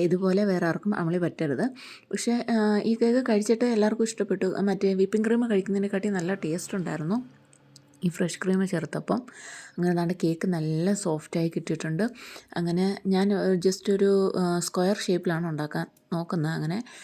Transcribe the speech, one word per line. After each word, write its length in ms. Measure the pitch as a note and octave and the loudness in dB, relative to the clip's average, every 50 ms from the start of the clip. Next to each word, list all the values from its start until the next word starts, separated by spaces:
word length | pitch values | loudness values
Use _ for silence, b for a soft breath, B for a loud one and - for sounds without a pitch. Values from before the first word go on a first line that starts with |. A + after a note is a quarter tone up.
| F3 | 0
ഇതുപോലെ 360 | E3+ F3+ F3+ F#3+ F#3+ F#3 G3 G#3 G3+ | 2 2 2 2 2 2 2 2 2
വേറെ 140 | F#3 F3+ F3+ E3 | 2 2 2 0
ആർക്കും 240 | D#3+ F3 - G#3 G#3 - | 0 0 0 -2 0 0
അമളി 180 | F3 D#3+ F3 F3+ F3 | 0 0 0 0 0
പറ്റരുത്. 400 | D#3+ - - E3 C#3+ C3 B2 G3 B3+ B3+ B B B B B B B | -2 -2 -2 -2 -2 0 0 0 -2 -4 B B B B B B B
പക്ഷേ, 220 | - - - A#3 A#3+ A#3+ - - A#3 | -8 -4 -2 0 0 0 0 0 0
ആ, 20 | A3 G#3+ G#3+ G#3 G#3 - A3+ | 2 4 4 2 2 2 0
ഈ 20 | A3+ A3+ | 0 2
കേക്ക് 200 | A#3 A#3 A#3+ C4 B3+ A#3+ | 2 2 4 2 2 2
കഴിച്ചിട്ട് 360 | A3 G#3 G#3 A#3 A#3 A#3 B3 B3 A#3 | 2 2 4 2 2 2 2 2 4
എല്ലാവർക്കും 320 | G#3+ G#3 G#3+ G#3+ G#3+ A3+ A3 | 4 4 2 2 2 0 0
ഇഷ്ടപ്പെട്ടു. 380 | - - G3+ - F#3 F#3+ G3 F#3 - - G3 G3+ | -2 -2 -2 -2 -2 0 0 -2 0 0 0 0
മറ്റേ 220 | F#3+ F#3 - F#3+ F#3+ F#3 | 2 2 2 2 2 2
വിപ്പിംഗ് 240 | F#3+ F#3+ A3 A3 G#3+ A3 | 2 2 2 2 2 2
ക്രീം 160 | A#3 A#3 A#3+ A#3 G#3 | 2 2 2 2 2
കഴിക്കുന്നതിനെക്കാട്ടി 580 | F#3+ F#3 - G3 G3+ G3 G3+ G3+ G3 G3+ G#3 G3+ F#3 | 0 2 0 0 0 0 0 -2 -2 -2 0 0 0
നല്ല 160 | E3 F3+ G3 F#3+ - | 0 -2 -2 -2 -2
ടേസ്റ്റ് 320 | D#3 D#3 F3+ - - - G3 | -4 -4 -4 -4 -4 -4 -4
ഉണ്ടായിരുന്നു 380 | E3 E3+ D#3+ D3+ D3+ D#3+ G#3 B3 B3 - - _ _ _ - - _ _ - - _ _ _ _ - | -4 -4 -4 -4 -2 -2 -2 -2 -4 -6 -14 _ _ _ -20 -20 _ _ -20 -20 _ _ _ _ -4
ഈ 40 | F3 - | -4 -2
ഫ്രഷ് 240 | - F#3+ E3 - - - | -2 -2 -4 -4 -4 -2
ക്രീം 180 | F#3+ F#3+ F#3+ F#3+ F#3 - | 0 0 2 0 0 -2
ചേർത്തപ്പം. 460 | D#3+ D#3 D3+ - D3 - - G3 A#3+ B3 - B B B B B B B B B | -2 -4 -4 -6 -6 -2 -2 -2 -2 -4 -6 B B B B B B B B B
അങ്ങനെ 180 | B F3 F3+ F3 F3 | B 0 0 2 2
ദാണ്ട് 160 | E3+ E3+ F3+ - - | 0 0 -2 0 0
കേക്ക് 240 | E3 E3 E3 - F#3+ F3 E3 | -2 0 0 -2 -2 0 0
നല്ല 360 | D#3 D#3 D#3 D#3 E3+ G3 G#3 G3 - | 0 0 0 0 0 0 0 0 0
സോഫ്റ്റായി 460 | F3+ D3+ D3+ - - - E3+ E3 E3 - | -2 -2 -2 -4 -4 -2 -2 -2 0 -2
കിട്ടിയിട്ടുണ്ട്. 500 | E3+ D#3+ - D#3+ D3+ - D#3+ D#3+ D#3+ G#3+ B3 A#3+ B B B B B B B - F3 | -4 -4 -4 -4 -4 -4 -4 -2 -2 -2 -4 -4 B B B B B B B -6 -4
അങ്ങനെ 280 | E3+ E3+ E3+ F3+ F#3+ G3 G3 - - F#3+ F#3+ | -2 0 0 2 2 0 0 -2 0 0 2
ഞാൻ, 120 | F#3 G3 G3+ G3+ F#3 F3 | 2 4 2 2 2 2
ആ, 20 | F#3+ F#3+ F3+ F3 F#3+ | 2 2 2 2 0
just 200 | F#3 - - - G3 G3 | 0 0 0 0 2 4
ഒരു, 140 | G3 G3 G3 G3 F#3+ - - - | 4 4 4 4 4 2 2 0
ആ, 20 | F3+ F3 F3 F3 E3+ - | 0 0 0 0 -2 -2
സ്ക്വയർ 320 | - F#3 F3+ F#3+ G#3 - - - | 0 0 2 2 2 0 0 0
ഷേപ്പിലാണ് 400 | F3+ F3 F3+ F#3 E3 D#3+ F3 E3+ D#3 | 0 0 0 -2 -2 -2 -2 -4 -4
ഉണ്ടാക്കാൻ 340 | D3 D3+ D3+ - E3 E3 - - _ _ - F#3 | -4 -4 -4 -4 -6 -6 -8 -10 _ _ -6 -4
നോക്കുന്നത്. 380 | E3 E3+ - - E3+ D3 D#3+ D#3+ D#3+ | -4 -4 -2 -2 -2 0 -2 -2 -2
അങ്ങനെ 220 | D3+ D#3 F3 A3+ B3 B B B | -4 -4 -4 -4 -6 B B B